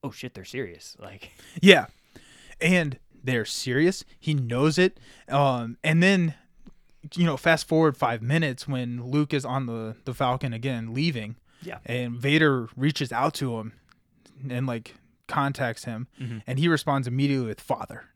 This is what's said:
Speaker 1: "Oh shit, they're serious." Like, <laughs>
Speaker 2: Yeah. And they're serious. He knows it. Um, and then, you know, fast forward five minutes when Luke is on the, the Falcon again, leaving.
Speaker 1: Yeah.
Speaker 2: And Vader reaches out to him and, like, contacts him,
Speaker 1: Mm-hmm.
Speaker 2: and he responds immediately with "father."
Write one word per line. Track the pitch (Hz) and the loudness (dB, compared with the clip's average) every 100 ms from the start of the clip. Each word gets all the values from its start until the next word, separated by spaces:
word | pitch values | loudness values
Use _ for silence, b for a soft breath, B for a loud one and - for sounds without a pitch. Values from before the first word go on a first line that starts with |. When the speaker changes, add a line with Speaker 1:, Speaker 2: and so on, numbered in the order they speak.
Speaker 1:
"Oh | 135 | -10
shit, | - 131 - | -12 -14 -14
they're | 92 | -12
serious." | 127 110 82 - - | -8 -8 -10 -20 -18
Like, | 101 98 - _ - | -18 -18 -20 _ -16
<laughs> | - | 4
Speaker 2:
Yeah. | 185 170 104 _ _ B B B B B | 8 8 6 _ _ B B B B B
And | 160 180 156 127 _ - | 2 4 2 -4 _ -10
they're | 131 123 107 | -2 -2 -2
serious. | - - 123 165 190 - b | -6 -2 2 2 0 -12 b
He | - | -2
knows | 151 120 120 147 160 | -2 -2 2 2 4
it. | 180 - B B B | 2 0 B B B
Um, | 143 139 127 113 120 | 2 2 2 -4 -6
and | 156 160 | 2 4
then, | 180 196 170 143 _ _ - - _ _ 151 - | 6 4 2 -4 _ _ -20 -20 _ _ -14 0
you | 175 | 0
know, | 139 | 2
fast | 170 170 - | 2 2 4
forward | 160 160 131 | 4 4 2
five | 127 117 | -2 -2
minutes | 117 156 156 127 - | 0 0 0 -4 -6
when | 135 120 120 | -4 -4 -6
Luke | 120 143 147 | -2 0 2
is | 147 127 | -2 -2
on | 127 127 | -4 -4
the, | 117 113 110 - | -6 -8 -10 -10
the | |
Falcon | 120 131 127 135 | -2 -2 0 -4
again, | 113 127 123 113 | -4 -4 -4 -6
leaving. | 117 160 131 107 120 _ b | -2 -2 -2 -8 -12 _ b
Speaker 1:
Yeah. | 165 - - | -16 -14 -8
Speaker 2:
And | 123 123 120 | -6 -4 -4
Vader | 135 156 156 131 113 - | 2 4 4 2 -4 -2
reaches | 139 151 135 | -2 0 -4
out | 117 139 - | 0 -2 -2
to | 135 113 | -6 -6
him | 110 - _ _ _ _ _ - 135 | -10 -16 _ _ _ _ _ -16 -8
and, | 123 131 | -4 -4
like, | 117 110 - _ _ - | -4 -10 -20 _ _ -6
contacts | - 139 139 127 117 - | -2 -2 -2 -4 -4 -8
him, | 113 127 _ | -10 -12 _
Speaker 1:
Mm-hmm. | 127 113 107 | -10 -10 -6
Speaker 2:
and | 131 | 0
he | 170 | 2
responds | 156 - 139 123 | 2 0 -2 0
immediately | 123 143 135 117 | 0 0 0 -2
with | 107 | -8
"father." | - - - - - | -6 -6 -6 -14 -18